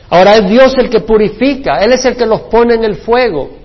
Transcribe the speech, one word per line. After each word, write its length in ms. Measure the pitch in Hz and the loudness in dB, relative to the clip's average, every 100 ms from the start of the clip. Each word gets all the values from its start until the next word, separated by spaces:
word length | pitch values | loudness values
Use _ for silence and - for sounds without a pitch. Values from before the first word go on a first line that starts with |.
| - | -2
Ahora, 240 | 170 190 | 2 4
es 160 | 220 185 | 4 2
Dios 240 | 233 262 262 | 4 4 2
el 140 | 233 | -2
que 100 | 220 | -2
purifica, 800 | - 220 208 - 262 269 160 147 | 0 0 0 -2 -4 -2 -4 -2
Él 140 | 208 | 0
es 120 | 254 | 0
el 120 | 254 233 | -2 -4
que 100 | 226 | -2
los 140 | 196 | -4
pone 320 | - 220 233 | -2 0 0
en 100 | 226 | 0
el 120 | 220 190 | -2 -6
fuego. 520 | - 240 247 156 131 - | -4 -2 -2 -4 -10 -14